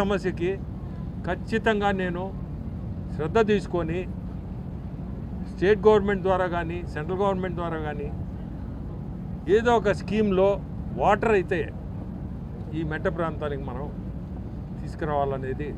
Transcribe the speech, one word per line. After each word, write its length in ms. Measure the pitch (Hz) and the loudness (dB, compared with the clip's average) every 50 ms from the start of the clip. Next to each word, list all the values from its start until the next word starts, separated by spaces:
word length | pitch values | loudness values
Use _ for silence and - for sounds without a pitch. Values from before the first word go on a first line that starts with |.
సమస్యకి 500 | 202 196 208 185 175 185 175 - 170 180 190 - - - - - - - - - - - - - - | 4 4 4 2 2 0 0 0 0 0 0 -2 -4 -6 -6 -8 -8 -8 -6 -6 -6 -6 -6 -6 -2
ఖచ్చితంగా 600 | 170 185 180 - - 226 220 220 226 220 208 202 202 196 190 185 | -2 -2 -2 -2 0 0 2 4 4 4 4 4 2 2 2 0
నేను 200 | 180 165 175 185 196 - - - - - - - - - - - - - - - - - | 0 0 -2 -4 -4 -6 -6 -6 -6 -6 -6 -6 -6 -6 -6 -6 -6 -6 -6 -6 -6 -4
శ్రద్ధ 240 | - 147 165 190 226 220 202 | -2 0 2 4 6 6 6
తీసుకొని 480 | 214 196 - - - 175 170 160 160 180 180 175 - - - - - - - - - - - - - - - - - - - - - - - - - - - - | 6 4 2 2 0 0 0 2 0 -2 -2 -4 -6 -6 -6 -6 -8 -8 -8 -8 -8 -8 -8 -8 -8 -8 -8 -8 -8 -6 -6 -6 -6 -6 -6 -6 -6 -6 -6 -6
స్టేట్ 300 | - - 170 190 214 196 180 | -2 2 4 6 6 8 8
గవర్నమెంట్ 380 | 214 214 208 196 202 202 190 170 | 8 8 8 6 4 2 2 2
ద్వారా 200 | 190 185 180 185 175 170 | 2 2 2 2 0 0
కానీ 240 | 170 170 160 170 180 170 - - | 0 -2 -2 -4 -4 -6 -6 -4
సెంట్రల్ 280 | 151 151 160 185 185 202 | -4 -4 -2 0 2 2
గవర్నమెంట్ 360 | 196 196 185 185 185 175 170 | 2 2 2 0 -2 -2 -2
ద్వారా 180 | 175 170 165 156 151 147 | -2 -2 -2 -2 -4 -4
కానీ 200 | 147 143 143 - - - - - - - - - - - - - - - - - - - - - - - - - - - - - 190 | -4 -4 -6 -6 -4 -6 -6 -6 -6 -8 -8 -8 -8 -8 -8 -8 -8 -8 -8 -8 -8 -8 -8 -8 -8 -8 -6 -6 -6 -4 2 4 4
ఏదో 160 | 226 226 240 240 220 | 6 6 6 4 6
ఒక 120 | 190 208 185 151 | 4 4 2 0
స్కీమ్‌లో 480 | - - 190 214 214 208 190 180 190 196 202 190 - - - - - - - 120 | 0 0 2 4 4 4 6 6 6 4 4 2 -2 -6 -6 -6 -6 -4 -2 2
వాటర్ 320 | 139 180 208 202 226 226 214 | 4 4 4 4 4 4 4
అయితే 220 | 196 170 - 190 165 135 - - - - - - - - - - - - - - - - - - - - - - | 4 4 2 0 -2 -2 -4 -6 -8 -8 -8 -8 -8 -8 -8 -8 -8 -8 -8 -8 -8 -8 -8 -8 -8 -8 -6 -4
ఈ 40 | 156 165 151 | -4 -2 -2
మెట్ట 160 | 156 156 - 190 160 | -2 0 0 0 0
ప్రాంతానికి 460 | 165 170 160 151 - 156 147 143 135 135 131 | 2 0 -2 0 -2 -2 -2 -2 -2 -4 -4
మనం 160 | 123 127 147 160 - - - - - - - - - - - - - - - - - - | -4 -4 -6 -6 -6 -6 -6 -6 -6 -6 -8 -8 -8 -8 -8 -8 -8 -8 -8 -8 -6 -6
తీసుకురావాలనేది 880 | - - - - 170 151 147 143 139 139 135 131 131 131 131 131 151 143 117 | -6 -6 -4 -4 -2 0 2 2 2 2 0 -2 -2 -4 -2 -4 -4 -4 -6